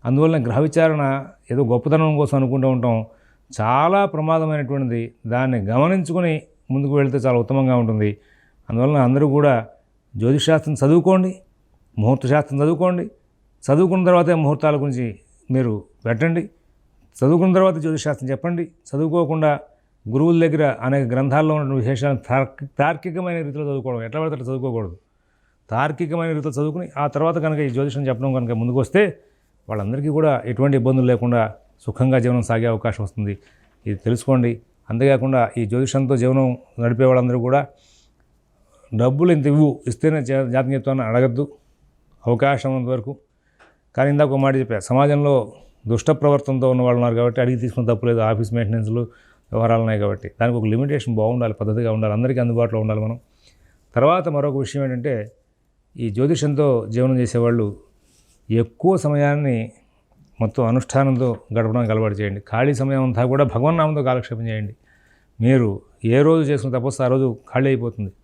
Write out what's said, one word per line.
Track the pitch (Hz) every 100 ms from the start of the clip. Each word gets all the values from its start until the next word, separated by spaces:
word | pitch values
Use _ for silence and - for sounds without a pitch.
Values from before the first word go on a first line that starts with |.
| 120
అందువలన | 135 160 160
గ్రహ | 113 107
విచారణ | 156 165 160 156 139 135 139 - _
ఏదో | 127 127
గొప్పతనం | 120 151 156 160 151
కోసం | 143 139
అనుకుంటూ | 131 135 131
ఉంటాం, | 127 120 113 110 - _ _ _ -
చాలా | 110 127 160 196 196
ప్రమాదమైనటువంటిది. | 156 156 165 160 151 131 139 131 117 117 _ 113
దాన్ని | 120 131 123
గమనించుకొని | 98 117 156 190 160 170 175 156 - _ _
ముందుకు | 135 139 143
వెళితే | 139 131
చాలా | 127 120
ఉత్తమంగా | 117 135 131 123
ఉంటుంది. | 113 110 104 104 _ _ _ _ _
అందువలన | 113 131 147
అందరూ | 123 135 147
కూడా | 139 147 123 113 _ _ _ _ 101
జ్యోతిషశాస్త్రం | 113 143 - 156 156
చదువుకోండి, | 143 139 165 170 190 185 185 _ _ _ _ _ -
ముహూర్త | 107 131 127
శాస్త్రం | 147 147 139
చదువుకోండి. | 147 170 180 180 190 _ _ _ _ _
చదువుకున్న | - 143 180 190 180
తర్వాతే | 180 165
ముహూర్తాల | 170 147 147 156 147
గురించి | 143 123 120 98 _ _ _
మీరు | 127 123 104 - _ 113
పెట్టండి. | 113 160 170 - _ _ _ _ _ _ -
చదువుకున్న | 131 165 190
తర్వాత | 185 190 160
జ్యోతిషశాస్త్రం | 156 156 151 139 131
చెప్పండి. | 135 170 175
చదువుకోకుండా | 165 _ - 139 160 170 160 160 156 147 - _ _ _ 107
గురువుల | 123 160 170 165
దగ్గర | 156 147 120
అనేక | 123 139 127
గ్రంథాల్లో | 123 135 139 156 151
ఉన్న | 139
విశేషాలను | 135 120 131 143 139 -
తార్కి-, | 131 135 - 143 -
తార్కికమైన | 143 170 180 165 180 170 151
రీతిలో | 143
చదువుకోవడం, | 147 139 127 120
ఎట్లా | 113 135
పడితే | 160
అట్లా | 147 123
చదువుకోకూడదు. | 131 127 117 98 90 _ _ _ _ _ _ _
తార్కికమైన | 113 147 143 170 170 165
రీతిలో | 156 147
చదువుకుని | 127 151 156 180 -
ఆ | 147
తర్వాత | 147 160 170
కనుక | 160 151
ఈ | 143
జ్యోతిషం | 120 139 135 135
చెప్పడం | 117 135
కనుక | 131 120
ముందుకు | 117 117 123
వస్తే | 123 190 208 - _ _ _ _ -
వాళ్ళందరికీ | 107 101 131 147
కూడా | 151 156 127 113
ఎటువంటి | 117 139 139
ఇబ్బందులు | 120 131 127
లేకుండా | 120 120 120 107 - _ _
సుఖంగా | - - 131 131
జీవనం | 120 123
సాగే | 110 117 117
అవకాశం | 113 117 110
వస్తుంది. | 101 - 104 98 _ _ _ _ -
ఇది | 101
తెలుసుకోండి. | - 120 - 131 120 113 _ _ _
అంతేకాకుండా | 113 135 135 131 131 113 -
ఈ | 110
జ్యోతిషంతో | 120 131 139 131 135
జీవనం | 123 131 131 123 - -
నడిపే | 117 120 131
వాళ్ళందరూ | 127 123 123
కూడా | 120 135 127 _ _ _ _ _ _ _ _ _ _ _ _ 107
డబ్బులు | 123 139 175
ఇంత | 165 139
ఇవ్వు, | 147 151 - -
ఇస్తేనే | 113 156 156
జా-, | 123 135 131
జాతకం | 127 127
చెప్తామని | 135 127 135 113
అడగద్దు. | 117 127 117 143 - _ _ _ _ _ _ -
అవకాశం | 120 139 135 135 131
ఉన్నంత | 123
వరకు. | 127 113 139 _ _ _ _ _ _ _ -
కానీ | 135
ఇందాక | 147 147
ఒక | 139
మాట | 135 135
చెప్పా, | 123 110
సమాజంలో | - 127 143 143 143 135 107 - - _ 110
దుష్ట | 117 -
ప్రవర్తనతో | 131 147 143 143 131 127
ఉన్న | 123
వాళ్ళు | 123 120
ఉన్నారు | 120 117
కాబట్టి | 120 117
అడిగి | 123 127
తీసుకున్న | 120 117 117
తప్పు | 113 120
లేదు. | 117
ఆఫీస్ | 110 110 110
మెయింటెనెన్స్లు | 117 107 113 107 113 117 _ _ _ _
వ్యవహారాలు | 113 113 113
ఉన్నాయి | 113 107
కాబట్టి | 101 101 98 _
దానికి | 120 120
ఒక | 107
లిమిటేషన్ | 113 139 147 123 110
బాగుండాలి, | 107 123 117
పద్ధతిగా | 107 107 107 117
ఉండాలి, | 110 110
అందరికీ | 104 127 127
అందుబాటులో | 120 117 117 113
ఉండాలి | 110 107
మనం. | 110 117 _ _ _ _ _ _ _ -
తర్వాత | 135 180 170
మరొక | 147 143 135
విషయం | 135 143
ఏంటంటే | 135 127 123 120 107 _ _ _ _ _ _ -
ఈ | 117
జ్యోతిషంతో | 104 139 160 151 139 147 123 107
జీవనం | 113 127 131
చేసేవాళ్ళు | 120 120 117 117 104 98 _ _ _ _ _ _ _
ఎక్కువ | 110 113 _ 175 190
సమయాన్ని | 151 147 143 143 143 117 117 _ _ _ _ _ _ _
మొత్తం | 113 117 117
అనుష్ఠానంతో | 123 - 135 135 127 127 113 _
గడపడానికి | 110 110 117 117
అలవాటు | 110 110
చేయండి. | 101 104 98
ఖాళీ | - 113 135
సమయం | 131 135 135
అంతా | 131 113 123
కూడా | 135
భగవన్నామంతో | 139 113 139 165 156 151
కాలక్షేపం | 127 127 110 113 113
చేయండి. | 110 104 - _ _ _ _ _ _
మీరు | 113 131 113 98 _ _ 117
ఏ | 123
రోజు | 147 165 143
చేసిన | 143 131
తపస్సు | 123 127 -
ఆ | 127
రోజు | 131 131 113 _
ఖాళీ | 127 135
అయిపోతుంది. | 131 117 113 98 -